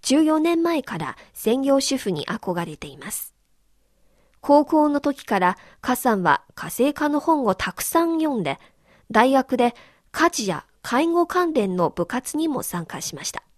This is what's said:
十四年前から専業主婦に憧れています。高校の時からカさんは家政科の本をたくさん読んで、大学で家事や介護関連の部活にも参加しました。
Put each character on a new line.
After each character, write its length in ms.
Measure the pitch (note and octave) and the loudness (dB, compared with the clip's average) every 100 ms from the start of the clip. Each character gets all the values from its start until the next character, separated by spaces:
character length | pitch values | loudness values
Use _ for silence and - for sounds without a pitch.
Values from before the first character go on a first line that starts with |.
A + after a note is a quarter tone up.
十 220 | - C#4 | 2 4
四 180 | D#4 D#4 | 4 4
年 220 | D#4+ E4+ | 2 2
前 200 | E4+ E4 | 0 -2
か 140 | - E3+ | -4 -8
ら 200 | D3 - - | -8 -10 -18
専 260 | - - B3+ | -6 0 0
業 200 | C4+ C#4 | 4 2
主 180 | C4+ C4 | 2 -2
婦 120 | - | -2
に 140 | E3 | -6
憧 400 | - G#3+ - F3 | -6 -8 -4 -6
れ 140 | E3+ D3+ | -6 -10
て 80 | D3+ | -16
い 100 | C#3 | -14
ま 140 | - | -12
す。 240 | - - _ _ _ _ _ _ _ _ _ _ _ | -10 -12 _ _ _ _ _ _ _ _ _ _ _
高 240 | - C#4+ | 4 4
校 240 | D4 D#4 D4+ | 6 4 4
の 120 | C#4+ | 2
時 240 | D4 C#4 | -2 -4
か 140 | - G3+ | -2 2
ら 200 | F3+ F#3+ - _ | 2 0 -12 _
カ 120 | - | -4
さ 220 | B3+ B3+ G#3 | 0 0 0
ん 60 | |
は 180 | F3 C#3+ _ | 2 0 _
家 140 | - D#3+ | -14 -12
政 300 | - C4 C#4+ | -2 0 0
科 120 | D4+ | -2
の 100 | D4 | 0
本 240 | D#4 D#4 | 0 0
を 100 | A#3+ | 2
た 200 | F#3+ - | -2 -4
く 80 | - | -6
さ 240 | - E4 E4+ | -2 0 0
ん 120 | E4 | 0
読 220 | D#4 B3 | -2 -2
ん 20 | |
で、 160 | D#3 C#3 _ _ _ _ _ | -4 -6 _ _ _ _ _
大 220 | A3+ B3 | 2 4
学 260 | C4+ C4 B3 | 4 0 0
で 160 | A#3+ - - _ _ | 0 -2 -20 _ _
家 200 | - E4+ | 0 0
事 160 | - G#3 | 2 -6
や 180 | D3+ - _ | -6 -10 _
介 260 | - A#3+ E4 | -4 0 2
護 180 | E4+ E4+ | 2 0
関 260 | F4+ F4 | 0 0
連 240 | D4+ G3+ F3+ | 0 0 0
の 140 | E3 | 0
部 160 | - E3+ | 0 -4
活 320 | B3 - D4+ | -4 -6 -4
に 100 | D#4+ | -2
も 140 | C#4 | -2
参 240 | - F3 E3 | -6 -8 -8
加 160 | - | -10
し 120 | - | -10
ま 100 | C#3+ | -10
し 60 | - | -10
た。 100 | - _ | -10 _